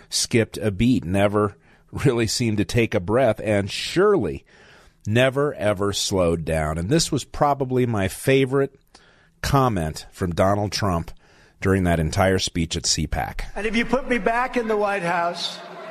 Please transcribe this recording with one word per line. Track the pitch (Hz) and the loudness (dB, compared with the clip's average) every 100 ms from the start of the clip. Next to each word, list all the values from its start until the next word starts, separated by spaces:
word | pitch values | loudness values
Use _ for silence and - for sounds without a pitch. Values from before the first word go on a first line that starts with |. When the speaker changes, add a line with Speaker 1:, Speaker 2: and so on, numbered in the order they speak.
| - | -8
Speaker 1:
skipped | - - 117 107 - | -6 0 2 0 -2
a | 107 | -2
beat, | 92 117 117 | 2 2 2
never | 82 98 101 104 104 - _ _ - | 0 2 2 4 0 -2 _ _ -14
really | - 143 117 110 | -2 0 2 0
seemed | - 117 104 | 0 0 0
to | 95 | 0
take | 120 110 | 0 2
a | 107 | 0
breath, | 90 117 123 110 | 0 2 2 0
and | 107 101 98 | 0 0 -2
surely | - - 165 208 190 92 69 _ - - - - _ 101 | -6 -4 2 2 2 0 -6 _ -20 -20 -20 -20 _ 0
never, | 117 131 131 143 | 2 2 2 -2
ever | - 104 95 101 | 0 0 2 0
slowed | 98 - 98 85 85 | -2 0 2 2 2
down. | 78 80 78 80 | 0 -2 -2 -2
And | 90 | 0
this | 160 - | 0 2
was | 139 | -2
probably | - - 147 139 131 127 123 | -4 0 0 0 0 0 0
my | 107 95 | 0 -2
favorite | - - 135 127 139 139 _ _ - _ _ _ _ | -2 2 2 2 0 -2 _ _ -20 _ _ _ _
comment | - 139 127 98 78 - - | 0 2 2 0 -4 -6 -12
from | - 90 | -6 -4
Donald | 82 95 104 104 | 0 2 2 -2
Trump | - 101 85 78 - _ _ _ - | -2 -2 -2 -4 -14 _ _ _ -4
during | 98 95 | 2 2
that | 90 82 | 4 2
entire | 78 98 95 95 | 2 2 2 2
speech | - 87 80 85 | -2 -2 -2 -2
at | |
C | - - 76 | -2 -2 -2
pac. | 80 53 - - - | -4 -6 -8 -8 -6
Speaker 2:
And | |
if | 220 | -4
you | 220 240 | -2 0
put | 247 233 | 0 0
me | 240 | -2
back | 190 233 254 240 | 0 0 -2 -2
in | 220 | -2
the | 214 | 0
White | 208 202 | 0 -2
House, | 175 175 170 180 - - - - - | -2 -2 -2 -4 -8 -10 -16 -16 -14